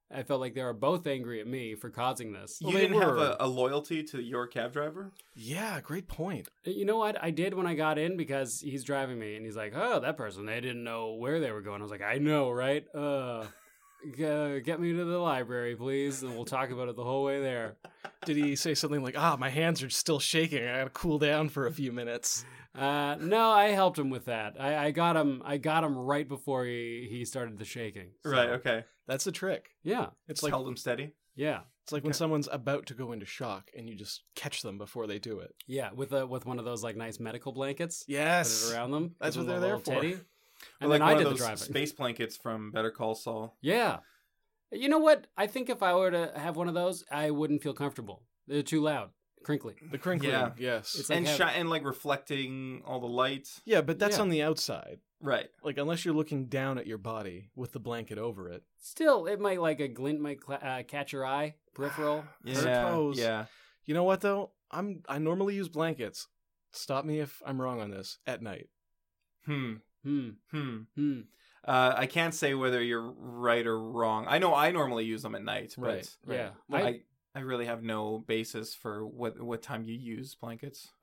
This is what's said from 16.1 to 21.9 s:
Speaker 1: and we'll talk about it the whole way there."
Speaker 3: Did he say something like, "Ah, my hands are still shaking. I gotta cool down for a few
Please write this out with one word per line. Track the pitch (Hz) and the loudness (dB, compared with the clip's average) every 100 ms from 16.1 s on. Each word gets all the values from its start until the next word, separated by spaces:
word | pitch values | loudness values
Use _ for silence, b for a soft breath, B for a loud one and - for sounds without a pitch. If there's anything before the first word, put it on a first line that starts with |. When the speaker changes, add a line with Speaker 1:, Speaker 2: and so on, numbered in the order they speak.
| 131 | -2
Speaker 1:
and | 131 117 | -6 -6
we'll | 120 | -4
talk | 131 131 | -2 -2
about | 123 120 | -2 -6
it | 117 | -4
the | |
whole | 120 135 | -2 0
way | 139 139 | 0 0
there." | 135 120 110 - - b - - - | 0 -2 -6 -10 -20 b -16 -8 -2
Speaker 3:
Did | 147 | 2
he | 143 139 | 2 2
say | 165 143 | 0 0
something | 147 147 | 0 0
like, | 131 143 | -2 2
"Ah, | 160 135 | 2 2
my | 131 | 0
hands | 143 165 165 | 2 2 2
are | 131 | -2
still | - - 147 | -2 2 2
shaking. | - 160 165 139 | 2 2 2 0
I | 120 127 | 0 -2
gotta | 131 | -2
cool | - 170 151 | -2 0 4
down | 147 151 156 | 4 4 2
for | 139 123 | 0 -2
a | |
few | - 131 | 0 -4